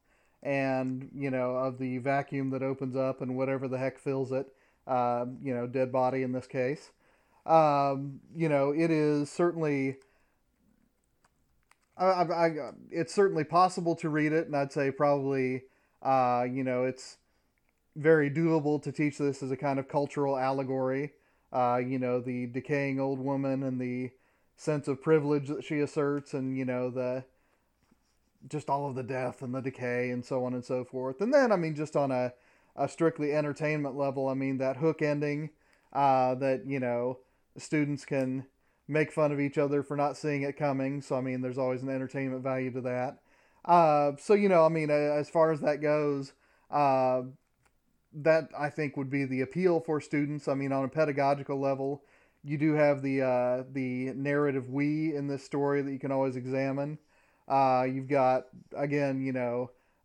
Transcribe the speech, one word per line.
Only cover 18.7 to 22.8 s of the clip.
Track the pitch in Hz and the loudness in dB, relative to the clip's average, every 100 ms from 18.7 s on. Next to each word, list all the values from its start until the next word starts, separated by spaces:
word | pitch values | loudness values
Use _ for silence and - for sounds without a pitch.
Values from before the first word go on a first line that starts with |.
| 151 | 0
to | 143 | -2
teach | 135 147 143 | -2 -2 0
this | 143 139 | -2 -2
as | 131 | -4
a | 131 | -4
kind | 143 135 | -2 -2
of | 135 | -2
cultural | 151 143 147 139 135 | -2 -2 -2 -2 0
allegory. | 131 135 131 131 131 135 143 - _ _ _ | 0 -2 -2 -2 -2 -2 -6 -10 _ _ _
Uh, | 131 123 123 | 0 2 2
you | 127 131 | -2 -2
know, | 127 123 | 0 -2
the | 127 123 123 | -2 -6 -6
decaying | 127 131 147 | -6 -2 -2